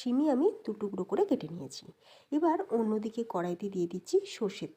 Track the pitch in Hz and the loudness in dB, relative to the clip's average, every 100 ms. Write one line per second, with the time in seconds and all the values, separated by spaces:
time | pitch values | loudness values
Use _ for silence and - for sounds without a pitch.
0 | 247 254 302 254 370 - - 208 208 190 | 0 2 4 4 2 0 -6 -6 -4 -4
1 | 185 - 403 277 156 170 - - - - | -2 2 2 2 0 -8 -10 -14 -16 -20
2 | - - _ 294 330 330 381 233 220 214 | -20 -20 _ 2 4 2 2 0 2 0
3 | 220 240 233 180 175 175 202 185 170 185 | -2 -4 -4 -2 -2 -2 -4 -2 -2 -4
4 | - 392 392 - 202 - - | 2 2 2 -2 -4 -4 -10